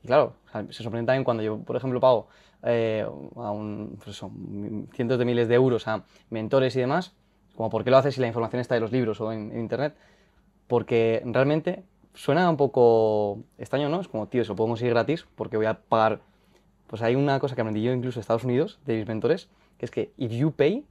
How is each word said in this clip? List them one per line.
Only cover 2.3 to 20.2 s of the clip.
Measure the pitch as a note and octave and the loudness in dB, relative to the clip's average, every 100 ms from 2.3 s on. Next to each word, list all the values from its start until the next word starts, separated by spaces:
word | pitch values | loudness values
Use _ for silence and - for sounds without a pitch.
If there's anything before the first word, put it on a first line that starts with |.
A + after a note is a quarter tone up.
| _ _ _ | _ _ _
eh, | - A#2 A2+ A2 G#2+ C#2+ C#2 - | -2 0 0 -2 -4 -8 -16 -10
a | G#2+ | -8
un, | G#2 G#2+ G#2 G#2+ G#2 | -6 -8 -8 -10 -14
pues | G#2 G#2 | -16 -14
eso, | G2 | -14
mi-, | A2 G#2 G2+ G#2 G#2+ - | -12 -12 -10 -8 -8 -12
cientos | - A#2+ B2+ | -6 -2 0
de | A#2+ | 2
miles | A#2+ A2+ | 2 4
de | A#2+ | 4
euros | C3 A2+ - | 4 2 -2
a | G#2+ - _ _ | -6 -8 _ _
mentores | A2+ G#2+ C3+ C3 B2 | -8 0 2 2 0
y | |
demás, | B2+ D#3+ F3+ _ _ _ _ - | 0 -2 -4 _ _ _ _ -6
como, | A2 | -4
"¿por | A2 | -2
qué | A#2 | 6
lo | C3 | 6
haces | C#3 C3 | 6 0
si | |
la | B2 | -2
información | A#2 A2+ B2 | -2 -4 -4
está | B2 A#2+ | -2 -2
en | |
los | A2 | 0
libros | B2+ A#2 G#2 | 0 -2 -2
o | A2 | -6
en, | A2 G#2+ | -6 -8
en | A#2 | -8
internet?". | A2+ A#2 D3 - _ _ _ _ _ _ _ | -6 -4 -4 -8 _ _ _ _ _ _ _
Porque | A#2+ - A#2 A2+ A2+ B2 | 0 2 2 2 0 0
realmente | A#2 C3+ D#3 D#3 G3 - _ _ | 2 2 2 -2 -8 -12 _ _
suena | - - D3 F3+ | -8 0 2 4
un | D3+ | 4
poco | C#3 - A#2+ A2+ A2 G#2+ G#2 G#2 - - | 2 6 6 6 4 2 0 -4 -12 -18
extraño, | A#2 C3+ D3 | -6 -2 -2
¿no? | E3+ | -4
Es | F#3 | -4
como, | A2+ G#2 | -8 -2
"Tío, | - | -2
eso | - | -2
lo | G2 | 0
puedo | A2+ | -2
conseguir | A#2 B2 | 0 0
gratis, | A#2 A2+ D#3+ - - | 2 0 -4 -6 -10
¿por | G#2+ | -4
qué | A2 | -2
voy | A2 | 0
a | |
pagar?". | A2 _ A2+ A2 G2+ _ _ _ _ _ _ _ | -2 _ 2 4 2 _ _ _ _ _ _ _
Pues | A2 | -4
hay | A2+ B2+ | 0 2
una | C#3+ C3+ | 2 0
cosa | C#3 | -2
que | B2+ | -4
aprendí | A2 G#2+ | -4 -2
yo | A2+ | -2
incluso | B2+ B2+ A#2+ | -2 -4 -8
en | |
Estados | G#2 A2+ B2+ | -2 -2 0
Unidos, | B2 F#3+ - - | 0 -2 -6 -4
de | A2+ | -4
mis | G#2 | -2
mentores, | A2 A#2 F3+ - _ _ _ | -2 0 -2 -4 _ _ _
que | |
es | A#2+ | -8
que | - - | -6 -6
if | - | -6